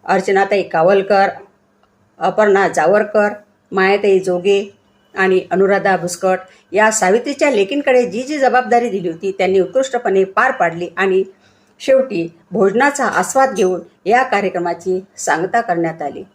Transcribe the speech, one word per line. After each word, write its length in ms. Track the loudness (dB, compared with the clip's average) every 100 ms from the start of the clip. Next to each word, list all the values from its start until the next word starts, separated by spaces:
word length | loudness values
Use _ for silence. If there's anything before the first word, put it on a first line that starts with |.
| 0
अर्चनाताई 580 | -2 2 0 2 0
कावलकर, 640 | 0 2 4 2 2 2 2 -2 -18 _ _ _ _ _ _ _
अपर्णा 480 | -4 2 2 4 2
जावरकर, 640 | 0 2 2 2 0 0 -4 _ _ _
मायाताई 480 | -2 0 2 2 2
जोगे 580 | 2 -2 0 0 -2 _ _ _ _ -2
आणि 300 | 0 0 0
अनुराधा 460 | 0 2 2 2 0
भुसकट 400 | -2 -4 -2 -2 -6 _ _
या 200 | 2 2
सावित्रीच्या 600 | 2 2 2 0 -2 0
लेकींकडे 540 | 0 -2 -2 2 2 0
जी 180 | -6
जी 160 | -6 0
जबाबदारी 500 | 2 2 2 0 0
दिली 200 | -4 -6
होती 220 | -6 -8
त्यांनी 280 | -2 0 2
उत्कृष्टपणे 640 | 2 0 -2 -2 0 0
पार 280 | 0 0 0
पाडली 380 | 0 -2 -2 -10 -4
आणि 260 | 0 0 -2 -10 _ _ _ _
शेवटी 560 | 0 2 2 -4 -8 -10 _
भोजनाचा 540 | 0 2 2 0 0 -2
आस्वाद 480 | -2 -2 2 0
घेऊन 280 | 2 -2 -2 -8 _ 0
या 180 | 0
कार्यक्रमाची 800 | 2 -2 -2 -4 -6 -6 -4 -4 -6 -10
सांगता 440 | -4 -2 0 -2
करण्यात 400 | -2 -2 -2 -4
आली. 220 | -10 -10 -18